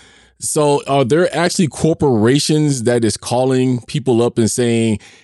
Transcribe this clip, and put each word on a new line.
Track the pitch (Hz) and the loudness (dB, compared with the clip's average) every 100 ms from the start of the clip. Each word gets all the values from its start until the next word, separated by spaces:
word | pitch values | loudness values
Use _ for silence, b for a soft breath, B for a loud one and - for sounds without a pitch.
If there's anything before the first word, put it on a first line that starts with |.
| b b b b | b b b b
So | - - 147 143 - | -6 -2 0 0 0
are | 139 131 | 0 2
there | 151 180 | 2 0
actually | 143 175 - 170 | 0 -2 0 -2
corporations | - 156 165 147 117 110 143 - 151 151 139 | 0 -2 0 2 2 2 2 2 0 0 -2
that | 113 120 | 0 0
is | 113 - | 0 -2
calling | - 120 131 131 127 123 - | -4 -2 0 0 0 -2 -6
people | 151 135 113 | -6 0 2
up | 120 120 | 2 0
and | 110 | -2
saying, | - 120 117 113 104 B B | 0 0 0 0 -2 B B